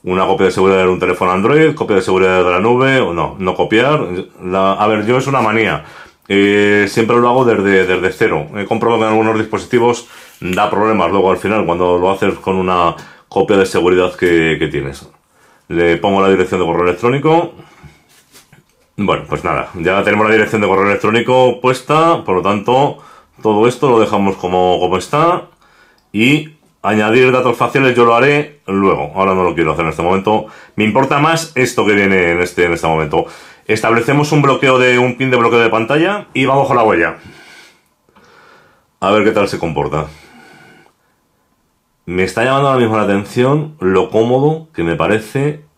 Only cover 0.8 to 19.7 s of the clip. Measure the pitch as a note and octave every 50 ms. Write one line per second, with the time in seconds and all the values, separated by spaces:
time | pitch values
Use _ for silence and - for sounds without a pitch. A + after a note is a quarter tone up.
0.8 | F#2 F#2 F#2 E2+ F#2 F2+ F2 - G2 F2+ F2+ F#2+ G2+ A#2 C#3+ D#3 D#3+ D3+ - -
1.8 | G#2+ G2 G#2+ F#2+ F#2 G#2+ F#2+ F#2 F#2+ F#2 F#2 F#2 F2+ F2+ F2 F#2 G2+ A#2 B2 B2
2.8 | C3 C3+ C3+ C3 A2 F2 E2+ E2 D#2 D2+ D#2 G2+ F#2+ F#2 F#2 - F2 - A2 A2
3.8 | B2+ C#3 D3+ C#3+ A2+ F2 F2+ F2+ F2+ - _ - F2+ F2+ F#2 G2 F#2+ G2 G2 -
4.8 | G#2+ G#2+ A2 G#2+ G2+ A2 B2 B2+ - C3+ C3+ C3 A2+ G#2+ G#2+ A2+ G#2+ F#2+ D#2+ D2
5.8 | - - - - - - _ _ _ - G2+ G2+ G2+ G2+ G2+ G#2 G#2 G2+ G#2 G#2
6.8 | G2+ G2 - A#2 A2+ A2 A#2+ A#2+ A#2+ A#2+ B2 C3 B2+ A#2 G#2+ G2+ G2 G2 G2 F#2+
7.8 | F#2 F2+ F#2 F2 F2 F#2 - - A#2 G2+ E2+ D#2 D2+ D#2 - G#2 G2 F#2 A#2 A2
8.8 | G#2+ A2+ A#2 A2 A2 A2 A2 A2 A2 A2 A2 A2 A2 A2 - G2 - - B2 A#2+
9.8 | A#2 A#2+ A#2+ A2+ - - - - - - - _ - F2 F2+ G2 G#2 G#2 - G2
10.8 | G#2 A2 A2 G2 F2 E2 F#2+ G2+ F2+ F#2+ F#2 F2+ - F#2+ G#2+ G#2+ F#2 E2 E2+ F2
11.8 | F2+ F2+ F2+ F2 F2+ F#2+ G2 F#2+ G#2 G2 F#2 - - G2 F#2+ F#2+ F#2 F#2 F2+ F2+
12.8 | F2 E2 D#2+ - - - - - _ _ - G2 E2 - G#2 G2 F#2+ - - F#2+
13.8 | E2 F2+ F#2 F2+ F#2 F2+ - - F#2 F2+ E2+ E2 D#2+ D#2+ D#2+ D2+ D#2+ D2 D2 C#2+
14.8 | C2+ C#2 C#2+ - - - _ _ _ _ _ _ _ _ _ _ _ _ F2 E2+
15.8 | E2+ E2+ E2+ D#2+ - G2+ G2 G2 F#2+ F#2+ F#2+ F#2 F2+ - G2+ F#2 F2+ E2 E2 E2
16.8 | F2 F2+ F2 - A#2 A#2+ C3 C#3+ D3+ D#3+ D#3+ E3 E3+ E3 - - - - _ _
17.8 | - - _ _ _ _ _ _ _ _ _ - _ _ _ _ _ _ _ _
18.8 | _ _ _ - G2+ F2+ D#2 D2 D2 - D2 D2+ F2 F2 D2+ C2 - -